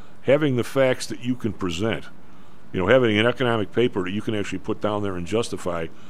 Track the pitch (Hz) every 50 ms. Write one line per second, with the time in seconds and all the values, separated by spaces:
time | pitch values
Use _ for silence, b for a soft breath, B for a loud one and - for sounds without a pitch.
0 | B B B B B 117 131 151 156 143 127 120 110 - - 135 135 131 127 -
1 | - - 113 98 117 123 127 - - 110 - - 98 90 82 82 104 113 95 78
2 | - - - - - B B B B B B B B B - 92 90 92 127 131
3 | 127 113 104 104 110 120 123 - 131 120 117 113 101 - - 113 120 127 - 104
4 | 90 92 98 107 107 - 110 104 98 - - 90 - - 107 101 - 104 107 104
5 | 104 101 92 90 87 85 101 113 117 - 101 92 - 90 87 85 82 82 - B
6 | B B